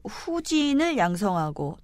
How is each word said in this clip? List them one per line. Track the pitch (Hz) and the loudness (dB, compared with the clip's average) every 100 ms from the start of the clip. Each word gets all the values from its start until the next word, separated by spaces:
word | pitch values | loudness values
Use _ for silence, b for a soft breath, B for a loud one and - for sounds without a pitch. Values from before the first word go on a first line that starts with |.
후진을 | 202 - - 330 320 311 294 277 339 285 | -8 -10 -4 -4 0 2 4 2 2 2
양성하고 | 175 175 202 175 156 143 147 - | 0 2 0 0 -2 -4 -6 -8